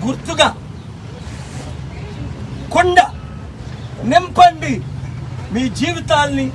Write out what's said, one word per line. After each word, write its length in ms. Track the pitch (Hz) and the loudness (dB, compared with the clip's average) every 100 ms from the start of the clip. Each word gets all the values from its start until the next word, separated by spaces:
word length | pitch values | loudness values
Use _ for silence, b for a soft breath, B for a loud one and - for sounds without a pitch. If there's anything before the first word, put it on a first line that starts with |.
గుర్తుగా 440 | 220 262 - 320 277 - - - - - - - - - - - - - - - - - - - - - - | -2 -4 -6 2 2 2 -12 -14 -14 -14 -14 -12 -12 -12 -12 -12 -10 -10 -10 -10 -10 -10 -10 -10 -10 -10 -2
కొండ 240 | 320 359 359 - - - - - - - - - - 220 | 4 6 6 4 0 -12 -12 -12 -12 -12 -12 -12 -6 4
నింపండి, 640 | 311 359 - 359 320 302 240 - - - - - - - | 4 4 8 8 8 -2 -2 -4 -8 -8 -8 -8 -8 -4
మీ 80 | 214 254 190 | -2 0 0
జీవితాల్ని 680 | 311 339 - 311 285 277 262 | 0 0 2 4 4 2 -2